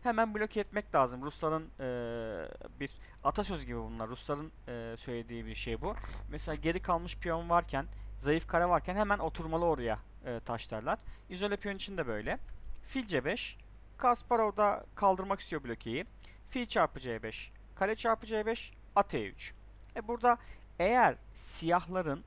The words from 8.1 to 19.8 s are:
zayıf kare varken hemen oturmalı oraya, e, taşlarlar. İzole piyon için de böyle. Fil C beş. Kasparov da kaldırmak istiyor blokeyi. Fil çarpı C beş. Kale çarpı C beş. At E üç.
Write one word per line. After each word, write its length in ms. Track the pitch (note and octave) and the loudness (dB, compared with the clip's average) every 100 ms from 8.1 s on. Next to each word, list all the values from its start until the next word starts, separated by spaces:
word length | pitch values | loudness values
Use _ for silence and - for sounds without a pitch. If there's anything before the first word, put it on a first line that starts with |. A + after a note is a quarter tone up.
| - | -4
zayıf 300 | C#3 D#3+ - | 2 2 4
kare 220 | E3+ F3 | 2 4
varken 260 | E3+ - F#3+ | 4 2 0
hemen 240 | G3+ G3+ | 2 2
oturmalı 460 | D#3 - D#3+ D#3+ E3+ | 2 -2 -2 2 4
oraya, 340 | D3 A#2 G#2+ - - C3 | 4 2 -2 -4 -12 -6
e, 140 | A#2 | -6
taşlarlar. 600 | - A2+ - A2 A#2+ F#3+ - - - | -4 -4 -4 -4 -2 -4 -4 -12 -12
İzole 260 | F3+ G3+ G3+ | -4 -2 -2
piyon 200 | G3+ G3 | -4 -4
için 220 | - F#3+ | -4 -2
de 100 | C3+ | -2
böyle. 320 | G#2+ A2+ F#3+ - - - - | -2 -2 -4 -4 -8 -6 -8
Fil 220 | - C4+ A3 | -4 -4 0
C 200 | D#3+ C3 | 0 2
beş. 320 | A3 - - - - - - | -2 -4 -8 -16 -18 -20 2
Kasparov 600 | B3 A#3+ - A#3+ G#3+ G#3 | 4 4 4 4 4 4
da 280 | G#3 - - - | 4 4 -4 2
kaldırmak 440 | G3+ F#3 F#3+ G3 | 4 4 0 -2
istiyor 240 | - D#3 | -2 -4
blokeyi. 420 | B2+ A2+ A#2 B2 G3+ - - - - | -4 -6 -4 -4 -4 -12 -18 -18 -6
Fil 200 | B3+ A#3+ | -4 0
çarpı 340 | A3+ D#3+ C#3 | 4 4 2
C 240 | B2+ A2+ | -6 -4
beş. 280 | A2+ - - - - - | -6 -8 -10 -16 -18 0
Kale 200 | F#3+ A3+ | 0 2
çarpı 320 | A#3 A3 G#3+ | 2 2 2
C 180 | A3 G#3+ | -2 0
beş. 280 | A#3 - - - - | -2 -6 -12 2 4
At 200 | G3+ C#3+ | 4 2
E 120 | G2+ | -2
üç. 260 | - - - - - | -6 -12 -12 -18 -18